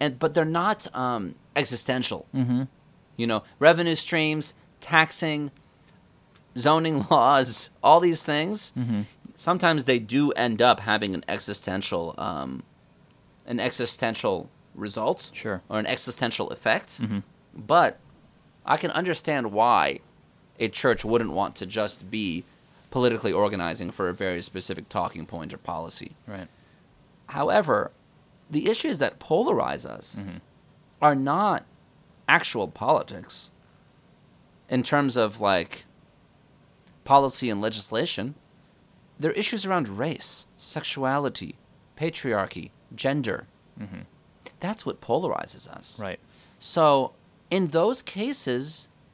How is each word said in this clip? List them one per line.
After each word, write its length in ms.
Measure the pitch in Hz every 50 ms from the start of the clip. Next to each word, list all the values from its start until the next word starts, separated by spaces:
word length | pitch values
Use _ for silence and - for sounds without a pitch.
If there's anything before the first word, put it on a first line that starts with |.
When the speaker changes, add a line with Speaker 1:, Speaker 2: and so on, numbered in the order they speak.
Speaker 1:
And, 180 | 143 147 127 123
but 160 | 165 156 147
they're 100 | 170 156
not, 440 | 156 160 170 175 208 214 214 - - -
um, 420 | 127 127 123 120 110 95 82 76 - _ _ _
existential. 720 | 147 131 - 123 117 - - 127 127 120 - 139 - - - -
Speaker 2:
Mm-hmm. 300 | 135 123 120 123 127 135 131 - _ _ _ _ _ _ _ -
Speaker 1:
You 100 | - 117 117
know, 160 | 110 104 - - - _
revenue 340 | 143 160 165 165 175 170 160
streams, 580 | 151 - - 175 160 156 156 156 156 147 - - - - _ _ _
taxing, 720 | - - 170 160 160 156 - - 175 156 151 147 147 139 - - _ _ _ _ _ _ _ _ _ _ _ _ _ _ _ - _ _ - 123
zoning 480 | 120 147 156 160 160 160 156 139 101
<laughs> 40 | -
laws, 600 | 165 139 117 131 143 135 131 120 113 - - - - _ -
all 180 | 143 170 170
these 220 | 180 175 160 151 -
things, 500 | 160 147 147 160 185 214 208 - - -
Speaker 2:
Mm-hmm. 260 | 127 123 123 113 104 107 - - _ - - -
Speaker 1:
sometimes 480 | - - 165 180 180 185 170 160 151 123
they 140 | 135 127 120
do 340 | 110 104 120 139 147 143 -
end 280 | - 120 120 110 107 117
up 180 | 123 107 -
having 340 | 98 110 107 107 107 98 92
an 100 | 85 - -
existential, 880 | 87 - - - 98 - - 98 92 98 - - - 85 85 82 - -
um, 440 | 80 - 85 71 67 65 64 - - - _ _ _ _ _ _ - _ _ _ _ _ _ _ _
an 140 | - 120 117
existential 920 | 107 127 - - 120 - - - 127 117 - - - 107 95 85 - - - _ _ _ -
result 560 | - 101 104 104 113 107 131 - - - - -
Speaker 2:
Sure. 300 | - - 110 98 92 - -
Speaker 1:
or 100 | 107 107
an 80 | 107
existential 640 | - 127 - - 127 - - 123 117 - - 98 -
effect. 500 | - - - 117 127 202 - - - -
Speaker 2:
Mm-hmm. 200 | 117 104 104 101 - - - _ _ _ -
Speaker 1:
But 440 | - 110 104 151 175 156 117 - - - - - - _ _ _ _ _ _ _ _ _
I 120 | - 139
can 140 | 156 - 170
understand 600 | - 156 180 185 160 - - 165 147 135 120 107 101
why 480 | 104 113 123 113 92 73 71 69 - - _ _ _ _ _ _ _ _ _ _ -
a 100 | 113 107
church 360 | - - - 131 113 - -
wouldn't 260 | 107 117 117 113 90 73
want 220 | 92 101 - -
to 100 | - 98
just 440 | 92 95 110 104 104 - - - 92
be 340 | 107 110 104 92 80 87 - - _ _ _ _ _ - - _
politically 420 | - 131 123 120 113 107 - 104 80
organizing 580 | 90 104 101 104 92 87 85 82 82 90 87
for 180 | - - 98 90
a 60 | 87
very 280 | - 98 92 90 87 87
specific 460 | - - 92 - - 92 82 76 -
talking 380 | - 101 87 85 - 82 82
point 260 | - - 85 78 - -
or 60 | -
policy. 580 | - - 87 80 82 - - - - - - - _
Speaker 2:
Right. 220 | 113 104 95 87 - _ _ _ _ _ _ _ _ _ _ _ _ _ _ _ -
Speaker 1:
However, 600 | 143 151 147 175 - 214 185 156 113 104 - - - _ _ _ _ _ _ _ _ _ _ -
the 180 | 151 151 - 202
issues 280 | 226 - - 320 214 143
that 200 | 135 104 - -
polarize 640 | - - 160 180 240 330 180 120 64 64 71 - -
us 320 | - - 101 - - - 101
Speaker 2:
Mm-hmm. 160 | 98 95 87 87 - _ _ _ _ _ _ _ _ _ _ _ 147
Speaker 1:
are 120 | 151 143
not 500 | 135 135 139 151 185 214 202 165 - - - _ _ _ _ _ _ _ _ _ _ _ -
actual 400 | 151 170 - - - 117 95 76
politics 840 | - - 107 127 156 104 - - - 85 98 - - - - - _ _ _ _ _ _ _ _ _ _ _ _ _ _ _ _ _ _ _ _ _ _ _ -
in 140 | 127 127 117
terms 340 | - 151 147 143 135 117
of, 240 | 127 110 107 104 113
like, 440 | 104 101 95 87 85 - - - - - _ _ _ _ _ _ _ _ _ _ _ _ _ _ _ _ _ _ _ _ - _ _
policy 440 | - 139 139 139 131 - - 131 120
and 100 | 104 101
legislation. 760 | 107 110 110 104 - - 110 113 160 170 - - 104 135 151 - _ _ _ _ _ _ _ _ _ _ _ _ _ _ _ -
They're 140 | 143 160 -
issues 320 | - 214 - 233 208 190
around 240 | 185 190 175 135 101 98 104
race, 480 | 135 165 151 - - - - - - - _
sexuality, 960 | - - - - 156 - - - 143 135 131 135 147 143 131 - - 92 - - - _ _ _ _ _ _ _ -
patriarchy, 720 | 156 165 160 - - 131 107 101 95 87 - 90 82 - - _ _ _ -
gender. 520 | - - 135 143 147 123 110 85 - - - _ _ _ _ _ -
Speaker 2:
Mm-hmm. 200 | 107 98 101 92 90 - _ _ _ _ _ _ _ - - _
Speaker 1:
That's 240 | - 190 220 - -
what 140 | 131 - -
polarizes 680 | - - 117 156 185 135 - - - - - - - -
us. 300 | - - - - - 113
Speaker 2:
Right. 180 | 104 95 87 - _ _ _ - - - _ _
Speaker 1:
So 540 | - - - 170 160 151 143 135 127 - - _ _ _ _ _ _ _
in 180 | 170 190 185 156
those 340 | 143 165 175 220 262 - -
cases, 840 | - - 196 214 277 277 - - 135 123 127 139 151 160 - - - _ _ _ _